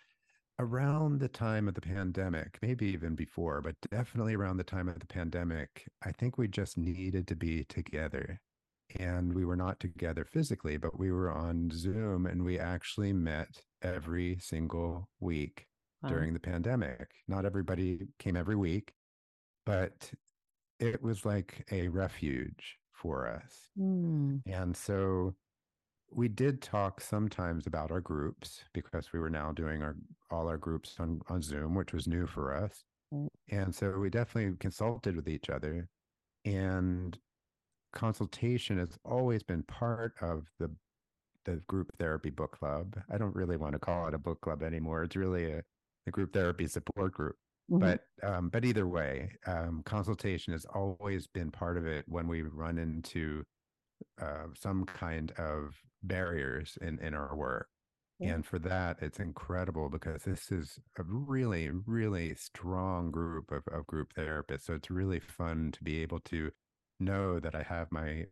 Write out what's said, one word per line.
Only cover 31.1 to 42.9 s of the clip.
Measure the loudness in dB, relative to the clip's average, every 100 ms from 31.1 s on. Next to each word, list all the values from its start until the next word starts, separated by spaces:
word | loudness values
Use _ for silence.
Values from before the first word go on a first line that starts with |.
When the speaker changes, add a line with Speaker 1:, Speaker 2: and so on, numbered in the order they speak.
| -2 0
Speaker 1:
on | -2
Zoom, | 0 -2 2
which | 2 0
was | 0 0
new | 2 0
for | 0 -2
us. | 0 -2 -6 -18 _ _
Speaker 2:
Right. | -4 -4 -8 -4
Speaker 1:
And | 0 0
so | 2 0 2
we | 2
definitely | 2 2 2 0 0
consulted | -2 0 0 0 0 0
with | 0
each | -2 -2
other, | -2 -2 -2 -4 _ _ _ _ _ 0
and | 2 2 4 2 2 -2 -8 _ _ _ _ _ _ _
consultation | -2 0 2 -2 0 2 2 2 0
has | 0 -4
always | -2 2 4 2
been | 2 -2
part | -2 -2 0 0 -2 -2
of | -2 -2 -4 -4
the, | -4 -4 _ _ _ _ _ _
the | -4 -4 0
group | 0 0 0
therapy | 0 2 0
book | -2 -4 -2
club. | -2 0 -2